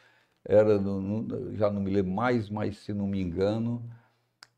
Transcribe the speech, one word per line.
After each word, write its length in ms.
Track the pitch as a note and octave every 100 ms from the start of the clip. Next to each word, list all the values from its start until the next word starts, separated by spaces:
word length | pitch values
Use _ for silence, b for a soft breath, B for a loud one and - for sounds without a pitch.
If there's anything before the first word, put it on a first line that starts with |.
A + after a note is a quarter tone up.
| b b b b
era 340 | - G#2 G#2+ G#2
no, 220 | G2 G2
no, 540 | F#2+ A2 - A2 -
já 160 | G2+ G#2
não 120 | G2+
me 80 | F#2+
lembro 220 | G2 F#2
mais, 360 | F#2+ B2 B2 G2+
mas 300 | G#2+ G2+ G2+
se 160 | -
não 120 | G#2 G2
me 140 | G2
engano, 680 | F2+ E2+ G2 A2 A#2 A#2+ A#2 b b b b _ -